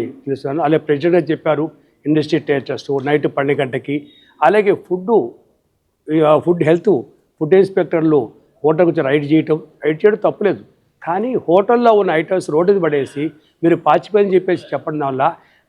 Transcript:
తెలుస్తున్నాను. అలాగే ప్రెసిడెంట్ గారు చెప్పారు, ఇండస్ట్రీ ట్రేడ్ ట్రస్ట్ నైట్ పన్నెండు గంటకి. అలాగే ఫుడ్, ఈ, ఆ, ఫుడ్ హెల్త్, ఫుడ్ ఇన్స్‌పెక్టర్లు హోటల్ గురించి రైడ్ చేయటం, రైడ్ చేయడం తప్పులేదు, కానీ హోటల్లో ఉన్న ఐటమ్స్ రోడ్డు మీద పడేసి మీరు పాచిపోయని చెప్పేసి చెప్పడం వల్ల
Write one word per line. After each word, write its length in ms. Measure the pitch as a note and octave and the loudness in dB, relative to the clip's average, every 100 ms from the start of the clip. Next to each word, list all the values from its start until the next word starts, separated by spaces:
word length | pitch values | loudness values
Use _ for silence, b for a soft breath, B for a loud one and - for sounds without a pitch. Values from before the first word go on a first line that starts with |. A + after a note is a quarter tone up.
| A2+ - | -2 -8
తెలుస్తున్నాను. 380 | C#3+ C3+ C#3+ D3+ D3+ | -8 -8 -6 -4 0
అలాగే 160 | D#3 - | 0 0
ప్రెసిడెంట్ 300 | C#3+ E3+ F3 | -2 0 0
గారు 120 | D#3 | 0
చెప్పారు, 340 | D3 D#3+ C#3+ D#3 b b b C#3+ | -2 -2 -2 -4 b b b -2
ఇండస్ట్రీ 340 | D#3 D3 D#3+ | -2 0 -2
ట్రేడ్ 260 | D3 C#3 - | -2 -4 -4
ట్రస్ట్ 220 | B2 - C#3 C3+ | -8 -6 -4 -2
నైట్ 220 | D3+ C#3 | -2 0
పన్నెండు 340 | C#3+ C#3 C#3+ | -2 -2 -2
గంటకి. 340 | C3 B2 B2+ D3 B B B B | -4 -6 -6 -8 B B B B
అలాగే 320 | D#3 G#3 G3+ F3 - | 2 2 2 0 -4
ఫుడ్, 260 | F#3 F#3 G#3+ A#2+ - _ _ _ _ _ _ - | -6 0 0 0 -6 _ _ _ _ _ _ -4
ఈ, 120 | D#3+ | 0
ఆ, 100 | D3+ D3+ D#3 | 2 2 2
ఫుడ్ 180 | F3 | 0
హెల్త్, 300 | D3+ E3+ G#3+ C#3+ - _ _ _ | 2 2 2 0 -2 _ _ _
ఫుడ్ 140 | D3+ F#3+ | 2 2
ఇన్స్‌పెక్టర్లు 600 | F#3+ F#3+ D#3+ E3 D#3+ D3+ A2 - _ _ | 2 0 -2 0 2 0 0 -8 _ _
హోటల్ 220 | D3 D#3 E3+ | 0 2 2
గురించి 180 | E3 C3+ | 0 0
రైడ్ 160 | D3 C#3+ | -2 2
చేయటం, 340 | D#3 D3+ D#3 - _ D3 | 0 2 -4 -6 _ -4
రైడ్ 140 | D#3+ | 0
చేయడం 180 | G#3 G#3+ F3+ | 0 0 -2
తప్పులేదు, 380 | - G3+ A#2 G#2 _ _ _ | -2 -2 -4 -8 _ _ _
కానీ 280 | - F3+ A#3+ A3+ - | -8 -6 -4 -4 0
హోటల్లో 460 | F3+ G3 A#3+ A#3+ | 2 2 2 4
ఉన్న 180 | G#3 F#3 | 4 2
ఐటమ్స్ 380 | D#3+ D#3+ A2 - | 0 -2 -4 -2
రోడ్డు 200 | D3+ F3+ | 0 2
మీద 80 | G3 | 2
పడేసి 420 | E3 D3 B2+ C#3 D#3 b b _ | 0 -2 -4 -6 -8 b b _
మీరు 120 | E3 E3 | 0 0
పాచిపోయని 580 | D3+ E3+ E3+ G#3 G3+ | 2 0 2 0 2
చెప్పేసి 300 | F#3 F#3+ E3+ - | 2 0 -4 -4
చెప్పడం 280 | C#3 - D3+ C#3 | -8 -6 -6 -4
వల్ల 160 | C3 D3+ E3 b b | -2 -2 -2 b b